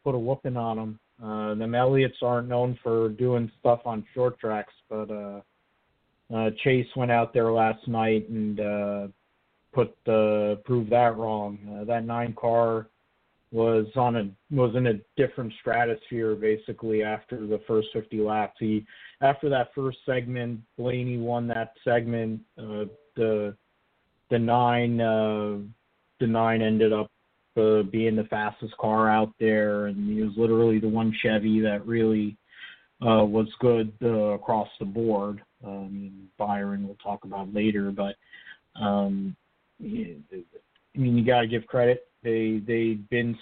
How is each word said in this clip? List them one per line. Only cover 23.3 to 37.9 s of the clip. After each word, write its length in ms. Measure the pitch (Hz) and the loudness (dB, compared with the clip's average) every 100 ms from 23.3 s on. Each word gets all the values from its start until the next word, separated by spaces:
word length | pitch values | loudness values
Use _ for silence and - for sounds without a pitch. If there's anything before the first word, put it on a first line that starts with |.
| 107 104 101 _ _ _ _ _ _ - | 0 -2 -8 _ _ _ _ _ _ -2
the 100 | 120 | 0
nine, 600 | 117 120 123 120 120 117 | 2 4 4 2 0 0
uh, 600 | 113 110 110 107 104 101 101 113 _ _ _ - | 2 2 0 0 -4 -6 -10 -18 _ _ _ -4
the 80 | 120 | 0
nine 340 | 113 113 113 | 2 2 2
ended 300 | 110 110 110 | 2 4 4
up, 180 | 107 107 _ _ _ _ - | 2 -2 _ _ _ _ 2
uh, 260 | 110 107 | 4 4
being 340 | 98 110 113 110 | 2 0 0 0
the 80 | 107 | -2
fastest 500 | 107 107 - 113 - | -4 -4 -6 -10 -4
car 340 | 113 110 110 | 0 4 4
out 220 | 107 107 - | 4 2 0
there, 460 | 110 107 104 104 104 | 2 4 2 0 -2
and 240 | 98 104 | -4 -4
he 100 | 107 | -2
was 120 | 107 101 | -2 0
literally 420 | 113 113 117 110 | 2 4 4 4
the 120 | 110 | 2
one 260 | 110 113 110 | 0 0 0
Chevy 400 | 117 110 110 110 | 0 0 2 2
that 260 | 110 104 101 | 2 -2 -2
really, 480 | 117 110 107 104 104 _ - - - _ - | 2 2 2 0 -6 _ -20 -20 -20 _ -4
uh, 220 | 120 110 | 4 4
was 240 | 107 110 110 - | 4 2 0 2
good, 320 | 127 117 110 107 | 2 4 0 -2
uh, 300 | 120 113 104 | 0 2 0
across 340 | 101 - 110 101 - | -2 -2 -2 -2 -6
the 80 | 101 | -8
board. 560 | 101 117 104 101 101 - _ 113 | -2 0 0 -2 -8 -14 _ -14
Uh, 40 | |
I 180 | 98 95 | -12 -10
mean, 400 | 101 98 98 95 - | -10 -12 -14 -16 -6
Byron 480 | 104 101 101 101 98 | -4 -2 -2 -4 -6
we'll 120 | 98 | -8
talk 260 | - 101 | -10 -10
about 300 | 95 98 95 | -10 -10 -6
later, 380 | 104 107 104 101 | -2 0 0 -2